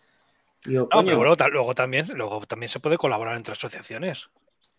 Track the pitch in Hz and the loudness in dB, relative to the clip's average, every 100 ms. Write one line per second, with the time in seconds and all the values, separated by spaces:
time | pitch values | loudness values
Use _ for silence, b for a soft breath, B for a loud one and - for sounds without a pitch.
0 | b b b b b _ - 131 127 208 | b b b b b _ -2 0 4 4
1 | 185 131 135 170 147 135 123 123 131 131 | 6 6 6 6 4 2 0 0 0 0
2 | 170 147 107 107 - 110 117 135 151 165 | -2 -4 -6 -6 -8 -8 -8 -4 -2 0
3 | - 107 113 117 110 104 120 - - 113 | 0 0 -2 -6 -8 -10 -10 -12 -12 -8
4 | 180 147 - _ _ _ - | -8 -8 -12 _ _ _ -20